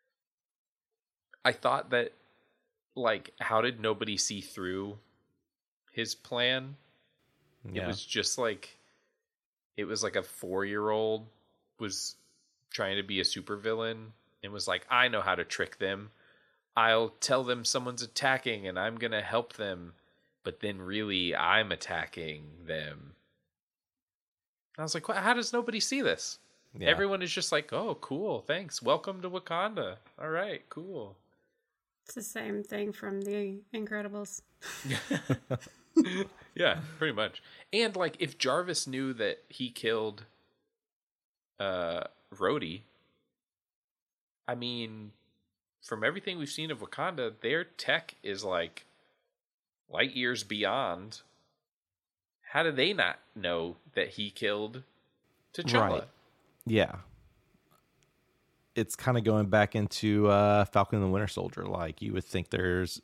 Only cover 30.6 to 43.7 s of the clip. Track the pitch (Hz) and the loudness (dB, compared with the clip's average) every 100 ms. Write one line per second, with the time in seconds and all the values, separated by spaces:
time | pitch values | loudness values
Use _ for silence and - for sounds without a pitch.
30.6 | - - 180 170 101 95 _ _ _ _ | -10 -14 -10 -10 -10 -14 _ _ _ _
31.6 | _ _ _ _ - 247 202 220 220 208 | _ _ _ _ -16 -12 -10 -8 -6 -6
32.6 | 202 208 208 202 208 196 196 208 202 196 | -4 -4 -4 -6 -6 -4 -2 -2 -4 -6
33.6 | - 226 208 214 208 202 202 - - _ | -10 -8 -4 -4 -6 -8 -10 -12 -14 _
34.6 | - - 139 - - - - 131 - 123 | -14 -10 -4 -4 -2 -4 -2 -2 -2 -6
35.6 | - - _ 320 190 185 196 - - - | -6 -20 _ 4 4 2 -4 -8 -12 0
36.6 | 165 87 151 - 156 107 107 - - - | 2 2 -2 -2 -2 0 -2 -4 -18 -20
37.6 | - 202 226 185 165 - 135 - 127 151 | -4 0 2 2 0 0 -4 0 2 2
38.6 | 180 156 139 131 135 120 104 - - - | 2 -2 -2 -2 -2 0 0 -2 -8 -8
39.6 | 127 - 113 113 110 104 107 _ _ _ | -8 -4 0 0 0 -6 -14 _ _ _
40.6 | _ _ _ _ _ _ _ _ _ - | _ _ _ _ _ _ _ _ _ -6
41.6 | 98 92 85 85 - _ _ 98 98 143 | -4 -2 -2 -4 -6 _ _ 0 2 2
42.6 | 85 92 - _ _ _ _ _ _ _ | -2 -8 -14 _ _ _ _ _ _ _
43.6 | _ | _